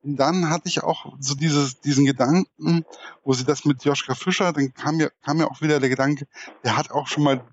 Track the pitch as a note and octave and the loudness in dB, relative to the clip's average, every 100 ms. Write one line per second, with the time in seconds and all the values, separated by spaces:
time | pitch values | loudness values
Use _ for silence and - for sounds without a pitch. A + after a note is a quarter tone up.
0 | C#3+ C#3 C#3 F#3 E3 E3 F#3 D#3+ - D#3+ | -6 0 2 2 0 -2 -4 -4 -4 -6
1 | C#3 C3+ C3 C#3 D#3+ D3 C#3 C3 C#3+ C3+ | -8 -10 -8 -2 0 2 0 -4 -2 2
2 | C#3 B2+ C#3 F3 - _ D3+ E3+ D#3 - | 2 2 2 2 0 _ 0 0 -2 -16
3 | - - C#3 C3 B2+ C#3+ D3 C3+ D3 C#3 | -20 -10 -2 0 0 0 0 0 0 -2
4 | - C3 - F#3 F#3 D3 C3+ - C#3+ D#3+ | -2 -4 -2 0 0 0 -2 -2 -2 0
5 | D#3 _ - D#3 D#3 C3+ D3+ D3 C3 B2+ | -2 _ -4 0 0 -2 0 2 2 2
6 | C3+ C#3+ C#3+ - - - B2+ C#3+ D3 - | 0 -2 -8 -16 -20 -8 -2 -2 -2 -6
7 | C3+ - D3 C3 A#2+ | -4 0 2 2 -4